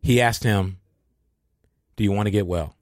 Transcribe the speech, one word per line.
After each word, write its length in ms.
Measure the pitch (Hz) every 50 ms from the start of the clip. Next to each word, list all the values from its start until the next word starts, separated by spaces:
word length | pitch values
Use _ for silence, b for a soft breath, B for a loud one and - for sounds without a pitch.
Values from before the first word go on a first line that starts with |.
he 200 | - - 123 120
asked 240 | 120 117 113 - -
him, 340 | 120 107 101 95 95 95 92 _ _ _ _ _ _ _ _ _ _ _ _ _ _ _ _ _ _ _ _ _ _ _
"Do 80 | - 107
you 80 | 101 98
want 140 | 101 104
to 40 | 107
get 160 | 95 104 101
well?" 280 | 85 87 85 80 73 - _